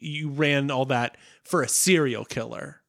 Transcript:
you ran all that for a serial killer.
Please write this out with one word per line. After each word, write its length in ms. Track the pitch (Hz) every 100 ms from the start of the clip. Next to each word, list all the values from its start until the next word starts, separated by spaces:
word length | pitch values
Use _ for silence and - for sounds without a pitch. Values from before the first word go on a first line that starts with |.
you 260 | 156 147 151
ran 420 | 139 147 143 139
all 140 | 131
that 320 | 135 123 120 - - -
for 180 | - 175
a 60 | 123
serial 580 | - 185 175 139 110 117
killer. 560 | - 113 104 - -